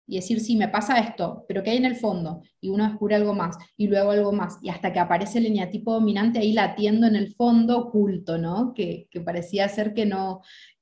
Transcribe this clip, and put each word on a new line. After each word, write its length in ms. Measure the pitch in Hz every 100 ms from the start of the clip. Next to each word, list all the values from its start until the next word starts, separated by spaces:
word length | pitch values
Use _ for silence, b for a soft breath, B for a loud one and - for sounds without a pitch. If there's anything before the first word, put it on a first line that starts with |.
| -
y 80 | 190
decir, 220 | - 226
"Sí, 140 | - 220
me 100 | 202
pasa 320 | 208 214 254
esto, 460 | 214 - 175 - -
pero 160 | 196
¿qué 80 | 190
hay 60 | 240
en 80 | 254
el 100 | 233
fondo?". 460 | 220 180 160 170 B _
Y 100 | 190
uno 160 | 202 214
descubre 280 | 214 208 208
algo 180 | 208
más, 240 | 202 175 - B -
y 100 | 208
luego 240 | 196 202
algo 200 | 208 202
más, 240 | 202 175 -
y 80 | 190
hasta 220 | 175 185
que 60 | 175
aparece 380 | 175 175 202 240
el 60 | 226
eneatipo 480 | 208 180 214 226
dominante 460 | 226 220 196 220 233
ahí 140 | 214
latiendo 540 | 220 196 - 208 220 226
en 80 | 208
el 180 | 202 -
fondo 420 | 240 233 226 240
oculto, 580 | 233 214 202 180 170 165
¿no? 360 | 165 185 247
Que, 340 | - 175 170 -
que 100 | 180
parecía 460 | 170 175 170 202 196
ser 240 | 220 214
que 120 | 214 208
no, 360 | 190 190 185 B B B _